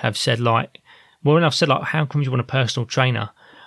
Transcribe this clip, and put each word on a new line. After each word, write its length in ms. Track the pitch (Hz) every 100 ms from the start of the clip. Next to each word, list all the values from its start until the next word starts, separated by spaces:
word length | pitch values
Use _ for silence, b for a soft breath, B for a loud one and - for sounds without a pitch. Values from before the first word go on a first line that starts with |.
have 140 | 120 104
said, 220 | - 117
like, 380 | 120 113 - - _ b b b
well, 120 | 139 156
when 80 |
I've 100 | 165
said, 160 | - -
like, 140 | 131
"How 200 | 143 160 147
come 160 | 147
you 80 | 135
want 100 | 127
a 20 |
personal 440 | 120 135 120 - 113
trainer?" 420 | - 127 113 110 - B B